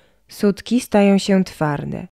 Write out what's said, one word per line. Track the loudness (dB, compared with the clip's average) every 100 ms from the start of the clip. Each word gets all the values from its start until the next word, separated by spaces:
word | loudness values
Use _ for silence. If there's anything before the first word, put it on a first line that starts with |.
| _ _ _
Sutki | -2 -2 -2 -2 -4
stają | 0 2 4 2
się | 2 0
twarde. | 0 -4 -4 -4 -6 -10 -12